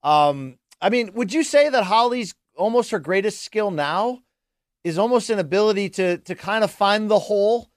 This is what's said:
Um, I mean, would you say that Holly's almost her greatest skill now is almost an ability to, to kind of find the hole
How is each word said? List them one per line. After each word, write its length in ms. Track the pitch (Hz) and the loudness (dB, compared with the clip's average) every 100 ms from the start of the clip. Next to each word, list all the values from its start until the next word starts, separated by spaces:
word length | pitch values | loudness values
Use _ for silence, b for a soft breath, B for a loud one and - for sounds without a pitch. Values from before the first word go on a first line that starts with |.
Um, 540 | 143 151 147 139 131 127 _ _ | 2 4 4 0 -8 -16 _ _
I 100 | 190 | 0
mean, 220 | 240 220 | 0 -2
would 180 | 214 220 | -4 -4
you 100 | 269 | -2
say 260 | 320 285 294 | 2 2 4
that 140 | 262 | 2
Holly's 540 | 185 214 240 247 208 - _ - | 2 2 2 0 -6 -12 _ -4
almost 360 | 196 233 233 | 0 0 0
her 80 | 214 | -4
greatest 420 | 143 190 202 202 | -2 0 0 -6
skill 300 | - 214 208 | -8 -4 -2
now 480 | 165 143 170 226 254 _ _ _ _ _ _ | -2 -2 0 -2 -4 _ _ _ _ _ _
is 120 | 175 165 | -6 -2
almost 320 | 220 247 - | 0 0 0
an 120 | 220 | -4
ability 480 | 156 185 214 202 196 | 0 2 2 0 -2
to, 300 | - 185 175 | -2 -2 -2
to 180 | - 175 | -6 -12
kind 260 | 180 220 | -4 -2
of 80 | 208 | -2
find 400 | - 202 208 214 | 0 0 2 2
the 80 | 208 | 0
hole 500 | - 208 202 233 233 | 2 0 2 0 -4